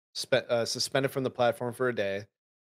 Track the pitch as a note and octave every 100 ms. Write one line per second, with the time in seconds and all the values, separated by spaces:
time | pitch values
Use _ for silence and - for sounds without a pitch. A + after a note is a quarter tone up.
0 | _ - - B2+ - A#2+ A2+ B2+ - C3+
1 | C3+ C#3 B2+ - A#2+ A2+ B2 A2+ B2+ A2+
2 | G2+ G2 A2 _ _ _